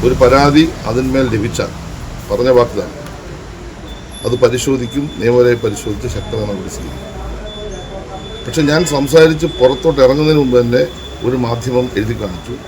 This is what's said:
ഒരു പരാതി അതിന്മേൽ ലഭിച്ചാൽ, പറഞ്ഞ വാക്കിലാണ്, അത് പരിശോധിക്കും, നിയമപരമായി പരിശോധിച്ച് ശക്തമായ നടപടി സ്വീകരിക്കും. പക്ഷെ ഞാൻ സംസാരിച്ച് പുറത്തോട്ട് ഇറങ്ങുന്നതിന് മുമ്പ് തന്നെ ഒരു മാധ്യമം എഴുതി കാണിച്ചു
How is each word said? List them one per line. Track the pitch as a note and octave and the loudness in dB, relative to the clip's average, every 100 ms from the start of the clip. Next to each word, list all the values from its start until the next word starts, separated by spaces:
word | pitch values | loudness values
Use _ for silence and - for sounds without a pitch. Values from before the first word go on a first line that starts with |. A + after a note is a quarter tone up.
ഒരു | B2 B2+ | 2 4
പരാതി | B2+ C3+ C#3+ C#3+ E3 - A2 | 6 6 6 6 4 0 -4
അതിന്മേൽ | A#2 C3 C3+ B2+ | -2 0 0 0
ലഭിച്ചാൽ, | A2 G#2+ - G2 - - - - - - | 0 -2 -2 -6 -6 -12 -12 -12 -12 -4
പറഞ്ഞ | G2+ B2 B2 | 0 4 4
വാക്കിലാണ്, | A#2+ G2+ F2+ - - - - - - - - - - - - - - | 4 0 -6 -10 -14 -14 -14 -14 -14 -14 -14 -14 -14 -14 -14 -8 -4
അത് | B2 | 2
പരിശോധിക്കും, | B2 B2 C#3+ C3 A#2+ C#3 D3 - | 2 2 0 0 -2 -4 -6 -2
നിയമപരമായി | A2+ B2 B2 A#2 | 2 4 4 4
പരിശോധിച്ച് | A2 G2+ - G2+ B2 - | 0 -4 -6 -6 -6 -8
ശക്തമായ | - A2+ A2+ | -6 -6 -4
നടപടി | G2+ F#2 - | -6 -8 -10
സ്വീകരിക്കും. | - - - - - - - G#3 G#3+ - - F#3+ G3 - - - | -10 -12 -12 -12 -10 -10 -12 -12 -12 -12 -12 -12 -12 -14 -12 -12
പക്ഷെ | - A#2 C#3+ | -6 0 2
ഞാൻ | D3+ E3+ | 2 2
സംസാരിച്ച് | C#3+ C#3 D#3+ D#3+ D#3 E3 - | -2 4 6 6 4 -2 2
പുറത്തോട്ട് | B2+ C3+ E3 C#3+ | 2 4 0 4
ഇറങ്ങുന്നതിന് | B2+ C#3 D3+ D3+ | 4 6 4 4
മുമ്പ് | C3+ B2 | 4 4
തന്നെ | A#2+ B2 D3 - - - A#2+ | 4 2 0 -4 -14 -4 -2
ഒരു | B2+ | -2
മാധ്യമം | A#2 A#2 B2 B2 B2 G2 | -2 -2 0 0 0 -2
എഴുതി | A2 A2 | -4 -4
കാണിച്ചു | G2+ E2+ - A#2+ | -6 -8 -10 -12